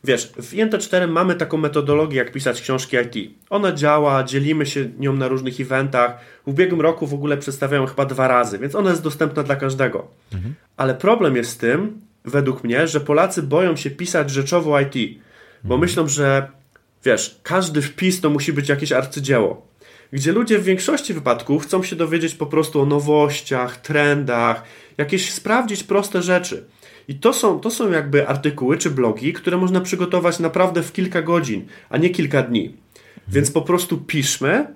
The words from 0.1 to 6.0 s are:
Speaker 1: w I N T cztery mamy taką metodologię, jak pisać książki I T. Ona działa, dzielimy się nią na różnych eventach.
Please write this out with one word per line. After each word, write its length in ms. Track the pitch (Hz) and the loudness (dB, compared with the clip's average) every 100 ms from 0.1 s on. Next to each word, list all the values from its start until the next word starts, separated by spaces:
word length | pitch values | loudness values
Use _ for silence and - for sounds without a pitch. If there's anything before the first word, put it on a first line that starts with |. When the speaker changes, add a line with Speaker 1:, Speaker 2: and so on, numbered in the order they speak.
| 120 - - | 0 0 -12
Speaker 1:
w 120 | 117 | -10
I 60 | 180 | -2
N 80 | 220 | 0
T 80 | 214 | 0
cztery 280 | - 185 175 | 0 0 2
mamy 280 | 165 185 | 2 2
taką 220 | 175 165 160 | 0 -2 -2
metodologię, 600 | 151 147 139 147 156 135 | 0 0 2 2 2 0
jak 140 | 123 | -2
pisać 280 | 143 135 117 | -2 -4 -4
książki 340 | - 131 - 127 | -2 -4 0 -2
I 100 | 120 | -2
T. 260 | 117 90 - _ | -6 -10 -14 _
Ona 220 | 202 196 | -2 0
działa, 520 | 147 147 151 147 135 | 0 2 4 4 2
dzielimy 420 | 131 135 143 156 139 | 0 0 0 0 0
się 220 | 143 127 120 | -2 -6 -4
nią 140 | 139 | -2
na 160 | 135 131 | 0 0
różnych 320 | 131 131 123 | -2 -4 -6
eventach. 580 | 127 131 139 131 | -4 -2 0 0